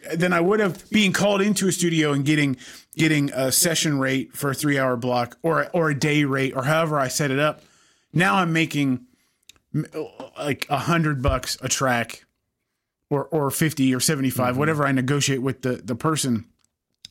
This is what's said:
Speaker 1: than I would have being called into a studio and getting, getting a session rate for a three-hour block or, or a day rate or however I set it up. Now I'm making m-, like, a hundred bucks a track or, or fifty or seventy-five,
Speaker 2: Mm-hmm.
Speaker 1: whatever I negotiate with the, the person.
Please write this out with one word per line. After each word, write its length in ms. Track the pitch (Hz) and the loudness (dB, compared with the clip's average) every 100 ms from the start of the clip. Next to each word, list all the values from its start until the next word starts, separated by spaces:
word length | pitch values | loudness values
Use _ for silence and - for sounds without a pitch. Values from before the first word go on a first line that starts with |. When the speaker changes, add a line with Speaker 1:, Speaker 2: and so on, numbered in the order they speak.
| - | -8
Speaker 1:
than 200 | 165 180 | -2 0
I 80 | 170 | 2
would 180 | 175 214 | 2 2
have 300 | 202 - - | 0 -2 -2
being 240 | 214 196 | 2 2
called 280 | - 202 196 | 2 2 2
into 260 | 202 202 190 | 2 2 0
a 40 | |
studio 400 | - 175 165 151 | 0 0 2 2
and 140 | 143 143 | 2 2
getting, 320 | 151 143 127 - - - - | 2 2 -2 -8 -20 -10 0
getting 340 | 156 151 143 | 2 2 0
a 200 | 127 131 | -2 0
session 460 | - 175 160 165 143 | 2 0 0 0 0
rate 340 | 131 135 - | 0 -2 -4
for 180 | - 143 | -6 -4
a 20 | 131 | -2
three-hour 420 | 147 139 131 123 | 0 2 0 0
block 400 | 127 123 120 - | 0 -2 -2 -4
or, 260 | 165 151 147 | -2 0 0
or 160 | 180 160 | 0 0
a 80 | 139 | 0
day 280 | 151 147 143 | 2 2 2
rate 280 | 135 135 | 0 -2
or 100 | 135 | -2
however 360 | 131 156 165 147 | 0 0 2 0
I 80 | 127 | -2
set 240 | - 143 | -2 -2
it 80 | 135 | 0
up. 220 | 151 - - _ _ _ _ | 0 -2 -14 _ _ _ _
Now 240 | 156 190 196 | 0 2 2
I'm 160 | 165 | 2
making 540 | 165 156 147 139 123 - _ _ _ _ - _ | 2 0 0 0 0 -6 _ _ _ _ -20 _
m-, 120 | 147 - 156 120 - - - | -6 -6 -8 -12 -12 -16 -8
like, 280 | 143 135 - | -6 -6 -4
a 80 | 139 | -2
hundred 440 | 113 170 156 139 | 0 0 0 0
bucks 360 | 135 127 - - | 0 -2 -4 -6
a 80 | 127 | -4
track 560 | - 131 120 113 - _ _ _ _ _ _ _ _ - | -2 0 0 -2 -8 _ _ _ _ _ _ _ _ -4
or, 140 | 143 139 | -4 -2
or 220 | 156 139 | -2 -2
fifty 460 | - 160 - 131 127 | 0 0 2 2 2
or 60 | |
seventy-five, 480 | - 147 131 127 123 | 0 0 -2 0 0
Speaker 2:
Mm-hmm. 80 | 127 | 0
Speaker 1:
whatever 260 | 151 151 139 | 0 0 0
I 60 | |
negotiate 500 | 131 127 143 139 135 | 0 0 0 0 0
with 200 | 135 127 | -2 -4
the, 140 | 127 123 | -4 -4
the 180 | 98 120 | -6 -4
person. 500 | 160 151 135 110 - _ _ _ _ _ - | -2 0 0 -2 -4 _ _ _ _ _ -20